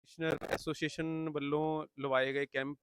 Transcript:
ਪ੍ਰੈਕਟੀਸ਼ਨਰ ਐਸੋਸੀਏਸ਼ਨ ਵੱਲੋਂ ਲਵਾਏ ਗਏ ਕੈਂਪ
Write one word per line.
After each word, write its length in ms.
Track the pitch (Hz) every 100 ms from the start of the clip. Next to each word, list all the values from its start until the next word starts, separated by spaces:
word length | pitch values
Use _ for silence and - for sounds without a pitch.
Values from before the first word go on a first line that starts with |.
| _ -
ਪ੍ਰੈਕਟੀਸ਼ਨਰ 360 | 160 151 -
ਐਸੋਸੀਏਸ਼ਨ 760 | - 165 151 151 - 160 160 160
ਵੱਲੋਂ 580 | 147 143 151 156 156 151 -
ਲਵਾਏ 340 | 139 131 131
ਗਏ 120 | 139
ਕੈਂਪ 320 | 139 135 135 143